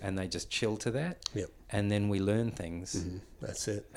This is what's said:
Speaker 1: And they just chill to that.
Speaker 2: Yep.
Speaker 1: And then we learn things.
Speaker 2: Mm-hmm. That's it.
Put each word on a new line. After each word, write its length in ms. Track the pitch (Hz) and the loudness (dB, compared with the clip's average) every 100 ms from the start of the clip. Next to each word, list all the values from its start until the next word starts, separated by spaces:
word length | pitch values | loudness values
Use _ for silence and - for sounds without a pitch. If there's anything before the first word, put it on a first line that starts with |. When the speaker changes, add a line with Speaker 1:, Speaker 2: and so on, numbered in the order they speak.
Speaker 1:
And 180 | 95 95 | -2 -2
they 100 | 92 | -2
just 200 | 85 - | -4 -2
chill 260 | - 110 104 | 0 2 2
to 120 | 117 | 0
that. 260 | 120 165 175 - | 0 -2 -4 -4
Speaker 2:
Yep. 160 | 104 90 - - | -4 -4 -8 -2
Speaker 1:
And 200 | 104 101 | 2 4
then 180 | 104 104 | 4 4
we 100 | 98 | 4
learn 300 | 98 110 117 | 4 4 2
things. 440 | - 85 85 90 95 | -2 -4 -4 -4 -2
Speaker 2:
Mm-hmm. 220 | 87 92 - - | -2 -6 -10 -10
That's 260 | - - - | -8 -4 -2
it. 180 | 104 - | -2 -4